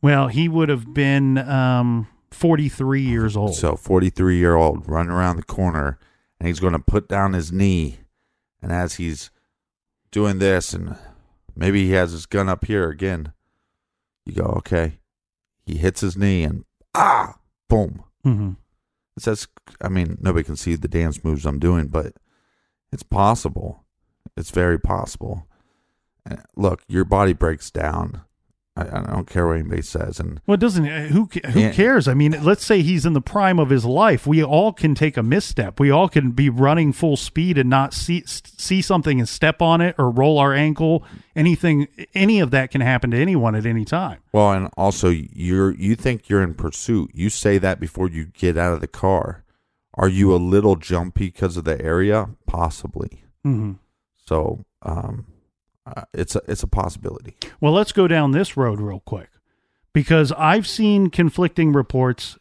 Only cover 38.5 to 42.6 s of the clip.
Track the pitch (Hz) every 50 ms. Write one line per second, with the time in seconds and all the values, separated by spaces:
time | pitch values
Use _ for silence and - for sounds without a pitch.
38.5 | _ _ - - 190 190 - - 196 175 143 156 147 127 120 113 - - - 156
39.5 | 160 _ 175 165 165 165 170 180 165 - 139 123 117 123 131 151 156 147 139 139
40.5 | 135 139 147 156 156 - 160 160 160 160 - - - - - _ _ 160 151 175
41.5 | 170 - - 175 156 143 143 143 _ - - - _ 190 190 202 226 208 180 127
42.5 | 117 135